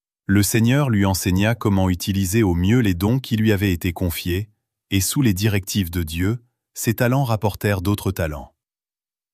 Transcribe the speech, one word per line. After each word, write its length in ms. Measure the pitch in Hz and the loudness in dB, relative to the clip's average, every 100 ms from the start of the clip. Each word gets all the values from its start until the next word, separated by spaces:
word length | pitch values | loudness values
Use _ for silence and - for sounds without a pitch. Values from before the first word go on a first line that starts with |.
| _ _ - | _ _ 0
Le 160 | 98 | 2
Seigneur 460 | 98 113 113 139 143 | 4 4 4 4 2
lui 160 | 104 | 2
enseigna 500 | 98 95 98 92 104 | 2 2 0 2 2
comment 360 | 117 110 98 92 | 0 0 2 2
utiliser 520 | 90 - 98 95 113 | 0 -2 -2 0 2
au 120 | 101 | 2
mieux 240 | 85 92 120 | 2 2 2
les 160 | 104 | 2
dons 240 | 85 101 131 | 0 0 -2
qui 180 | - 110 | -2 0
lui 160 | 110 | 2
avaient 200 | 101 101 | 2 2
été 200 | 87 92 | 0 -2
confiés, 560 | - 90 - 87 87 107 _ _ _ - | -2 -4 -4 -4 -4 -6 _ _ _ -4
et 100 | 98 | -2
sous 220 | - 147 | 0 0
les 120 | 123 | 0
directives 560 | 92 107 101 90 107 85 | 2 0 -2 -2 -4 -2
de 120 | 87 | -4
Dieu, 400 | 78 82 95 120 _ _ _ | -4 -2 -2 -4 _ _ _
ses 200 | - - | -8 -4
talents 300 | 107 120 131 | 0 0 0
rapportèrent 580 | 127 110 104 - 104 98 | 0 -2 -2 -2 -2 -2
d'autres 300 | 90 104 98 | -2 -2 -2
talents. 420 | 90 82 73 65 _ _ _ _ _ _ _ _ | -4 -4 -6 -14 _ _ _ _ _ _ _ _